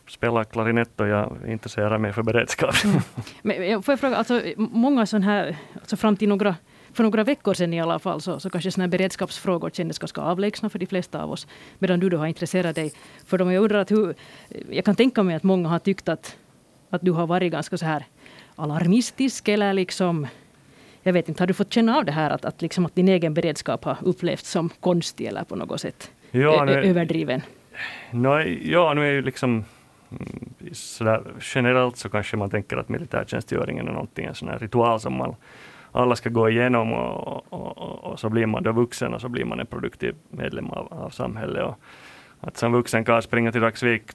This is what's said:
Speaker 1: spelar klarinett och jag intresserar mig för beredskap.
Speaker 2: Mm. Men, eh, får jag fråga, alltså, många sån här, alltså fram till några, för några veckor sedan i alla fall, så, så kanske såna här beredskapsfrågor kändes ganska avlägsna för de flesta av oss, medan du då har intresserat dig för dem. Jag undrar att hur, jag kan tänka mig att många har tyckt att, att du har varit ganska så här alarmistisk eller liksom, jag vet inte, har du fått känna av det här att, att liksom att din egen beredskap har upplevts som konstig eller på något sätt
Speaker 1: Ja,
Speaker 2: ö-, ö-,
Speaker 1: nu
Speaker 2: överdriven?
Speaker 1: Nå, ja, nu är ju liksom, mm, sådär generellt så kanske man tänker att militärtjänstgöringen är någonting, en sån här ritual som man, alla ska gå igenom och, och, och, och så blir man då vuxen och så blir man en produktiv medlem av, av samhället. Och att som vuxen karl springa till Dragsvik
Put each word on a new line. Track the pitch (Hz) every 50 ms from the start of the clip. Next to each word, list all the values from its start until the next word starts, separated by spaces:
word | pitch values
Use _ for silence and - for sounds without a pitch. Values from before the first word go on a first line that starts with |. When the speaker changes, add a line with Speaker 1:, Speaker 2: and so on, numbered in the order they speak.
| _ -
Speaker 1:
spelar | - - - 120 117 113 110
klarinett | - - 113 110 113 113 117 117 - _ -
och | 107 104
jag | 104 104 107 - - - -
intresserar | - 113 107 - 107 - 107 104 107 110 107
mig | 110 101 98
för | 117 110
beredskap. | 113 110 120 113 - - - - - - - -
Speaker 2:
Mm. | 208 196 147 - - - - - - - - -
Men, | 208 170 151 180
eh, | 180 220 196
får | 190 - 277
jag | 233
fråga, | 277 262 233
alltså, | 196 226 - 247 233 - 170 -
många | 202 220 - - 233 233 277 285 247 214
sån | - 220 214 190
här, | 208 208 202 - 147 156 - - - -
alltså | - - - 226
fram | - - 214 208
till | - 214 202
några, | 202 190 208 202 170 - _ _ - - - - -
för | - 226
några | 220 202 220 214
veckor | 262 285 - - 202 180
sedan | - 175 170 170
i | 165
alla | 165 165 165 160
fall, | - 190 165 156
så, | 156 185 160 139
så | - 190
kanske | - 175 151 185
såna | - 196 180
här | 175
beredskapsfrågor | 185 180 185 185 - - 190 180 - - - 196 180 165 165 160
kändes | - - 170 165 160 -
ganska | 160 156 - 151
avlägsna | 143 160 180 185 202 214 - - 214 208
för | - 190
de | 190
flesta | - 196 180 170 - - 151 156
av | 151 151
oss, | - - - - - - - - -
medan | 190 180 180 175
du | 190 190
då | 175
har | 151 156
intresserat | 165 160 - 175 - - 185 180 165 151
dig | 165 156 151 - - - - - - -
för | - 190 185
dem. | 185 180 185
Jag | 190 220
undrar | 208 208 202
att | 190 -
hur, | 208 214 214 170 151 - - - - - - - - - - -
jag | - 151 -
kan | 214 190
tänka | - 247 269 - 233 196
mig | 185 160
att | 156 -
många | 190 190 185 170 156
har | 170 165
tyckt | - 196 190 - - 170
att, | 160 - - - - - _ _ _ _ _ _ _ _ _ -
att | - 175 175
du | 185
har | 165 170 170
varit | 160 175 180 180 170 160
ganska | 147 160 - 185 170
så | 170
här | 160 156 147 139 - _ _ - - - - - - -
alarmistisk | - 160 151 147 165 175 165 196 247 233 - - - 269 269 - - - 214
eller | 208 214 202 196 190
liksom, | 190 180 180 - - 185 175 170 156 143 120 - - - _ _ _ _ _ - - - - - - -
jag | 185 180
vet | 175 160 -
inte, | 151 - 180
har |
du | 180 180
fått | - 196 - -
känna | 233 226 220 233
av | 208 214
det | 151 143
här | 156 156 143
att, | 139 139 -
att | - - - 170
liksom | 160 - 185 175
att | 160 -
din | 185 180 190
egen | 190 175 175 160 151
beredskap | 170 165 165 143 - - - 120 - -
har | 151 131 - -
upplevts | 185 175 - 175 165 - - - -
som | - 175 165 170
konstig | - - - 180 175 170 - - - - 113
eller | 110 101 101 -
på | - -
något | 90 80 - - -
sätt | - - - - - - - _ _ -
Speaker 1:
Ja, | - 123
Speaker 2:
ö-, | 139 151 156 151
ö-, | 143
Speaker 1:
nu | 139 135 139 131 190
Speaker 2:
överdriven? | 175 175 165 156 160 165 156 135 127 139 - - - - - _ - - - - - - - -
Speaker 1:
Nå, | 120 120 123 135 143 151 160 180 170 - -
ja, | 160 160 175 175 156 143
nu | 147 147 143
är | 143
ju | 139 131
liksom, | 131 - - 135 123 117 110 104 - - - - _ _ _ _ -
mm, | - - - - - - - - - - - - 165
sådär | - - - - - 113 110 110 107 98 - - 127 - - -
generellt | 135 120 123 127 127 127 123 120
så | - - 98
kanske | - 104 104 - -
man | 107 101 101
tänker | 107 104 101 - -
att | 127 117 -
militärtjänstgöringen | 110 - 170 - - 113 107 - 120 117 110 - - - - - - - 120 -
är | -
någonting, | 80 - - - - -
en | - -
sån | - - -
här | - 120
ritual | 117 107 - 120 117 120 113 110
som | 113 131 127
man, | 127 123 - - - _ - - - - - - - - - -
alla | - 123 123 120
ska | - - 117
gå | 117 117 110 110
igenom | 113 117 123 123 123 117 110 113 117
och, | 117 120 120 - - - - 147 139 - - -
och, | - - - - -
och, | - - - - -
och | - - -
så | - 110
blir | 110 113 113
man | 110 110 120 -
då | 113 113
vuxen | 120 120 120 - - 131 127 117
och | 110
så | 113 127
blir | 120 131 123
man | 117 113 123
en | 131
produktiv | - - - - - - - - 60 - - _ -
medlem | - - - - - - - -
av, | - - - - -
av | 160 - -
samhället. | - - 127 127 107 107 110 - - 160 -
Och | - 110 - _ - - - - - - - - - - -
att | - - -
som | - 117 117 120
vuxen | 123 117 - - 113 110
karl | 120 117 117 110
springa | - - 120 117 117 110
till | 120
Dragsvik | 113 113 - - 123 120 117 107 - - -